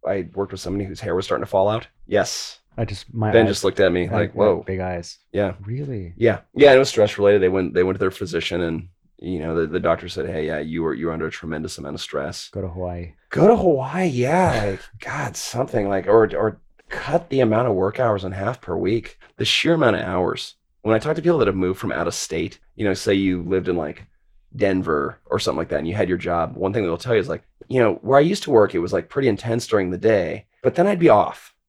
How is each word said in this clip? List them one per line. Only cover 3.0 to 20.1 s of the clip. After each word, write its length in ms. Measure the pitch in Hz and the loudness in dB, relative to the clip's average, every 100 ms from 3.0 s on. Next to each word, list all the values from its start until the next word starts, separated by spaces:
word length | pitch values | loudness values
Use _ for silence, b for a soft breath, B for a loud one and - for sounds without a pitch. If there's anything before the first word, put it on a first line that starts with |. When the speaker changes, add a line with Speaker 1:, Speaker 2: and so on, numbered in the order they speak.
| - | -12
Speaker 2:
my 160 | 117 107 | -4 2
Speaker 1:
Ben 140 | 110 | 4
Speaker 2:
eyes, 60 | 110 | 4
Speaker 1:
just 120 | 101 | 2
looked 160 | 101 92 | -2 2
at 120 | 95 | 2
me 160 | 90 85 | 4 0
Speaker 2:
I 40 | |
Speaker 1:
like, 180 | 90 87 | 0 -2
Speaker 2:
got 40 | - | 2
Speaker 1:
"Whoa." 240 | 104 87 - | 2 2 -2
Speaker 2:
big 140 | 95 | -6
eyes. 380 | 92 90 85 - _ | -4 -6 -10 -18 _
Speaker 1:
Yeah. 220 | 95 101 87 | -4 -4 -4
Speaker 2:
Really? 540 | 98 123 147 120 90 85 | -10 -10 -8 -8 -10 0
Speaker 1:
Yeah. 240 | 113 95 _ | 0 0 _
Yeah, 160 | - 143 | 6 8
and 60 | 131 | 8
it 20 | |
was 100 | 135 | 6
stress 300 | - - - | 2 2 4
related. 240 | 101 101 | 4 6
They 80 | 92 | 4
went, 240 | 95 90 | 2 0
they 80 | - | 2
went 120 | 92 95 | 0 2
to 40 | |
their 100 | 98 | -2
physician 520 | - 95 82 - 87 | -4 -6 -4 -4 -4
and, 260 | 85 80 85 _ _ _ | -2 -4 -8 _ _ _
you 200 | - 90 | -8 -6
know, 140 | 78 | -4
the, 120 | 82 80 | -2 -2
the 120 | 87 | -2
doctor 300 | 85 85 87 | 0 -2 -2
said, 180 | - 73 | -8 -6
"Hey, 200 | 90 78 | -4 -4
yeah, 120 | 78 | -4
you 240 | 78 82 | -6 -4
were, 120 | 80 | -4
you 120 | - 82 | -2 -4
were 60 | |
under 140 | 80 82 | -4 -6
a 40 | |
tremendous 460 | - 82 78 78 - | -8 -10 -8 -8 -10
amount 160 | 71 | -12
of 60 | 76 | -12
stress." 480 | - 73 71 - - | -8 -6 -6 -10 -12
Speaker 2:
Go 140 | 101 | -10
to 60 | 95 | -8
Hawaii. 440 | 87 90 87 87 - _ | -8 -8 -8 -12 -16 _
Speaker 1:
Go 180 | - 175 | 4 6
to 100 | 226 | 6
Hawaii, 520 | 185 143 131 165 185 | 4 2 -2 -2 -2
yeah. 560 | 123 123 170 180 131 | 0 0 2 2 2
Speaker 2:
<laughs> 60 | 104 | -2
Speaker 1:
Like, 100 | 95 - 104 | -6 -12 -18
God, 360 | - 139 135 - | -12 -8 -8 -8
something 500 | - - 131 123 101 | -10 -6 -4 -2 -2
like, 200 | 98 90 | -2 4
or, 260 | 110 110 | 4 4
or 260 | - 110 104 _ _ _ | 2 -2 -4 _ _ _
cut 400 | - - 151 - | -12 -2 -2 0
the 100 | 135 | 0
amount 280 | 120 107 123 | 2 2 2
of 60 | |
work 260 | 98 95 107 | 0 0 0
hours 240 | 123 101 | 0 0
in 80 | 92 | -4
half 280 | 95 98 127 | -6 -6 -6
per 120 | - 87 | -6 -4
week. 420 | 92 117 107 - b _ | 0 -2 -4 -20 b _
The 80 | |
sheer 300 | 107 - 143 | -2 0 2
amount 220 | 165 135 101 | 4 4 2
of 60 | |
hours. 540 | 95 | -2